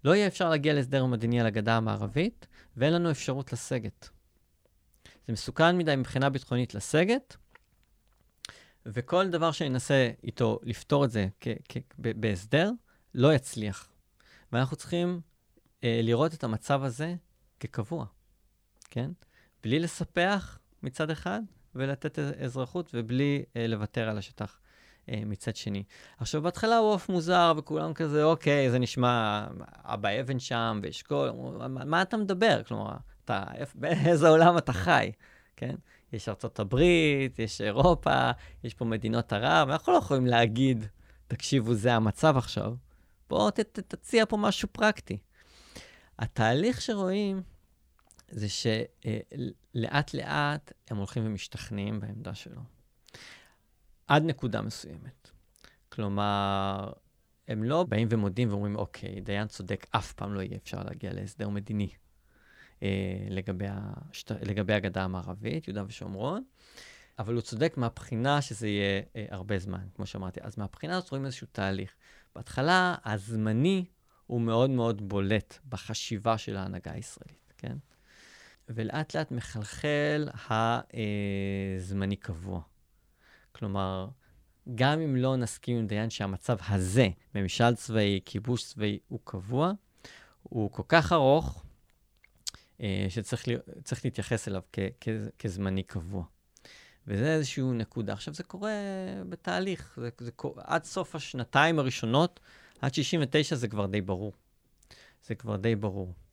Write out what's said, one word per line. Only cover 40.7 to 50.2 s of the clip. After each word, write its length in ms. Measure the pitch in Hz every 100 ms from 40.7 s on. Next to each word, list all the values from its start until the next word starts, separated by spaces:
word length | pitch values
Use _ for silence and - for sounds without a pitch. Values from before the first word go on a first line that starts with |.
| 120 107 - - - _
"תקשיבו, 460 | - - 139 113
זה 200 | 113 117
המצב 440 | 117 110 - 160 135
עכשיו." 360 | 120 - 101 123 - _ _ _ _
בוא, 220 | 170 208
ת-, 80 | 202
ת-, 200 | 214 -
תציע 460 | - - - 233 220
פה 120 | 208
משהו 300 | 208 - -
פרקטי. 460 | - 214 - - 98 _ _ _ - - - - - _ -
התהליך 600 | 117 - 110 131 214 247
שרואים 600 | - 208 185 196 202 190 180 - _ _ _ _ _ - _
זה 200 | 113 104
ש-, 180 | - 120 110 117 _ -
אה, 140 | 107 - - 117 - _ 123
לאט 380 | 113 143 147
לאט 580 | 135